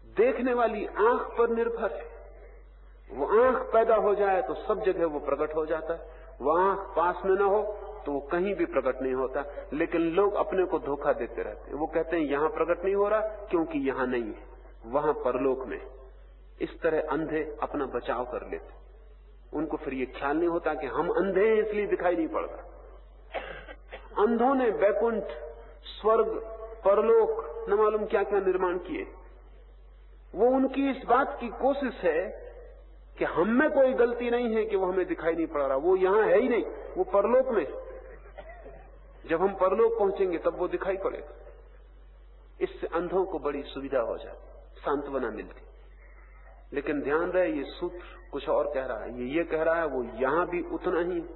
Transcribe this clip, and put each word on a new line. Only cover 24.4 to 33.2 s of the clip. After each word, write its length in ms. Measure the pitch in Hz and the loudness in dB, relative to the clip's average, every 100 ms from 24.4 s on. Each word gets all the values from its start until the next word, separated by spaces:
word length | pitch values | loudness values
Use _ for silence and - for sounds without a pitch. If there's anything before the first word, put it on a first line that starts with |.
| 247 | 4
ने 160 | 269 240 | 4 2
बैकुंठ, 540 | 190 - - 466 453 - - - - - - | 4 4 4 2 0 -4 -10 -12 -16 -20 -20
स्वर्ग, 440 | - - 208 226 220 107 - - - - | -18 -2 4 4 4 -2 -8 -12 -12 0
परलोक, 840 | 190 202 220 226 214 - - - - | 4 6 8 6 6 0 -6 -8 0
न 60 | |
मालूम 320 | 208 214 214 208 | 4 4 2 0
क्या 160 | 208 | 0
क्या 180 | 202 202 | 2 2
निर्माण 380 | 185 185 180 180 | 2 2 0 -2
किए। 260 | - 120 95 - - - - - - - - - - - - | -6 -8 -8 -14 -20 -20 -20 -20 -20 -20 -20 -20 -20 -20 -12
वो 120 | 175 240 | 2 4
उनकी 440 | 262 262 269 277 | 6 2 2 0
इस 140 | 247 - | -2 4
बात 340 | 247 269 - | 4 4 -2
की 80 | 240 | -8
कोशिश 460 | - 254 277 262 | 0 0 2 -2
है 340 | - 180 156 202 - - - - - - - - | 0 2 2 -2 -8 -16 -18 -20 -20 -20 -20 -20
कि 60 | - | -4